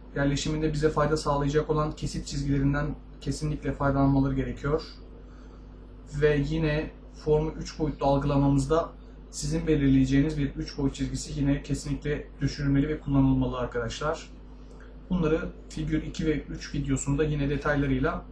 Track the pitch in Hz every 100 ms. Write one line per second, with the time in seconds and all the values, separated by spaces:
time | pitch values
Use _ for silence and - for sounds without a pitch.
0 | - 143 143 143 156 151 156 151 151 151
1 | 147 151 151 143 143 151 147 151 151 151
2 | 143 156 - 143 139 139 139 143 147 -
3 | - - 143 139 151 143 139 135 139 139
4 | 139 139 135 135 123 120 143 156 - -
5 | - - - - - - - - - -
6 | - 147 151 147 143 160 156 151 143 -
7 | - - 156 151 160 147 - - 151 139
8 | 139 139 143 139 139 139 135 156 - -
9 | - - - - 147 165 160 151 139 135
10 | 131 139 156 147 139 - 147 - 139 -
11 | 131 127 - 151 139 139 - 135 - 139
12 | 147 147 - - 135 - 139 139 151 151
13 | - 139 135 131 127 127 120 120 113 -
14 | 147 160 - - - - - - - -
15 | - 180 156 165 180 - - - 151 156
16 | 147 - 160 143 - 156 - 143 139 131
17 | - 143 151 147 139 139 151 143 139 131
18 | 151 175 -